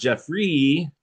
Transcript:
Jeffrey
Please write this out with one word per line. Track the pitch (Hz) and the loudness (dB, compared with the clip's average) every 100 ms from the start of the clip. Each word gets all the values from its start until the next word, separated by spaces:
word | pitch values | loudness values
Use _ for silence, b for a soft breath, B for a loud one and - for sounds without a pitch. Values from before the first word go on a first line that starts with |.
Jeffrey | 123 120 - 180 202 151 135 151 165 _ | -2 -4 -4 -4 0 2 2 2 -2 _